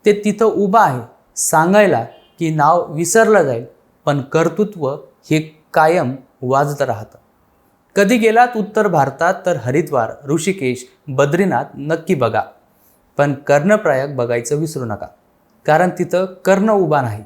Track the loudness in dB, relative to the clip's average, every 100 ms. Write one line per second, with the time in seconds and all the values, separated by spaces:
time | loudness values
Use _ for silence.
0 | 2 0 -2 0 0 0 2 4 2 0
1 | -8 _ _ -8 -2 0 4 4 4 2
2 | -4 -14 _ _ -4 0 2 2 0 -6
3 | 0 2 4 4 2 -2 -8 _ _ _
4 | -2 -2 -2 0 0 0 -4 -4 -8 -8
5 | -16 _ _ -2 -2 _ _ 2 2 2
6 | -2 -6 _ _ -2 0 0 -2 -4 -4
7 | -10 -20 _ _ _ _ _ _ _ 0
8 | 2 2 4 4 2 0 -4 0 2 2
9 | 0 0 -2 -2 -4 -4 -2 -2 0 -2
10 | -4 -8 -4 -2 -2 -4 -4 -6 -12 _
11 | -6 0 0 2 0 -2 -6 -12 -6 -6
12 | -2 -2 0 -2 -6 _ _ _ _ _
13 | _ -2 -2 -2 0 2 4 2 2 -2
14 | -2 -4 -2 -2 -2 -4 -4 -6 -8 -8
15 | -12 _ _ _ _ _ 0 2 2 -2
16 | -2 -2 -4 -4 0 2 2 2 2 0
17 | -2 -8